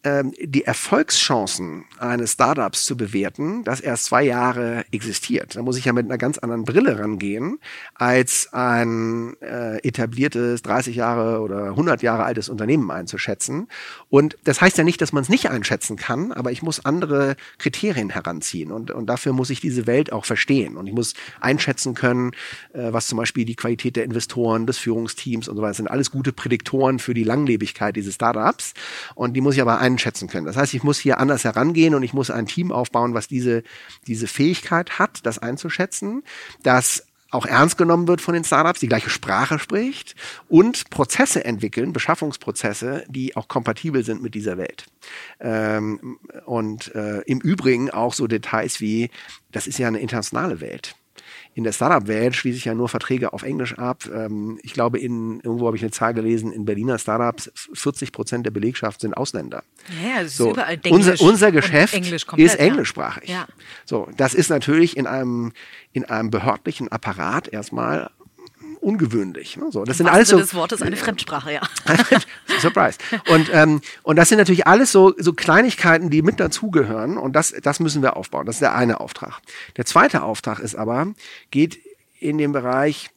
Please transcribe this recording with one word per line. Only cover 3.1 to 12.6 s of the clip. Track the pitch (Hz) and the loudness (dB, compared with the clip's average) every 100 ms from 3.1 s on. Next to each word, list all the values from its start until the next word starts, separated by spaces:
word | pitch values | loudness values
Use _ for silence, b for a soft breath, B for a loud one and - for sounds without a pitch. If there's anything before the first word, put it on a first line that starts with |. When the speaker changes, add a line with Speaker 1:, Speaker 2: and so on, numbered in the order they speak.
| 98 98 - 151 226 | -2 -4 -4 -6 -4
Speaker 1:
das | 208 - | -6 -6
erst | 143 117 | -4 -4
zwei | - 120 | -2 -2
Jahre | 139 123 123 120 117 117 - | 0 0 -2 -2 -4 -6 -8
existiert. | 110 110 95 - 120 - | -8 -6 -8 -4 -6 -6
Da | 107 | -8
muss | 123 | -6
ich | 127 | -4
ja | 127 | -2
mit | 120 | -2
einer | 120 123 | -2 -4
ganz | 127 151 | -4 -4
anderen | 120 117 | -6 -6
Brille | 110 151 269 107 | 0 2 2 0
rangehen, | 107 101 101 107 151 285 B B B | -4 -4 -4 -4 -6 -8 B B B
als | - 123 127 127 - - | -2 2 4 2 -2 -4
ein, | 127 123 117 117 113 113 117 117 - | -2 0 2 0 0 -2 -4 -8 -12
äh, | - 123 117 107 | -12 -8 -6 -4
etabliertes, | 127 117 117 117 143 120 120 120 | -6 -4 -4 -2 -2 0 -2 -2
dreißig | - 120 127 | -2 -2 -2
Jahre | 117 117 117 113 113 | -2 0 0 0 0
oder | 107 98 101 | -2 -4 -4
hundert | 101 170 120 | 0 0 2
Jahre | 120 113 | 2 0
altes | 113 117 - | 0 -2 -6
Unternehmen | 107 | -4